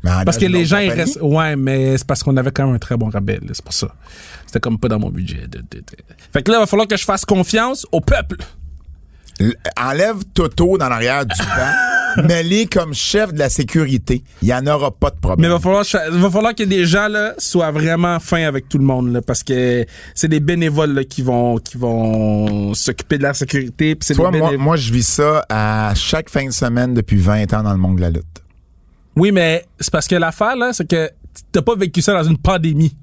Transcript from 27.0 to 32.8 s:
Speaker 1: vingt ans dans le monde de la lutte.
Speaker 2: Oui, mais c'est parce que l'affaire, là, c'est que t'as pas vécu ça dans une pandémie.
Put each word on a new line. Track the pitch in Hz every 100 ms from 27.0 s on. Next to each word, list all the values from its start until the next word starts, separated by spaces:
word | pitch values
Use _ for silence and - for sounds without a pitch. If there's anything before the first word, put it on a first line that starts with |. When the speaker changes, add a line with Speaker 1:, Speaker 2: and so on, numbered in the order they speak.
| 107 104
Speaker 1:
vingt | 90 104 101
ans | 107
dans | 107
le | 95
monde | 92 92
de |
la | 87
lutte. | 82 - - _ _ _ _ _ _ _ -
Speaker 2:
Oui, | 196
mais | 196 165 165 - _
c'est | -
parce | 160 -
que | 180
l'affaire, | 165 - 214 262
là, | 247
c'est | - 165
que | 165 160 - - - -
t'as | 185
pas | 233 226
vécu | 190 175
ça | 185
dans | 196
une | 160 156
pandémie. | - 185 165 147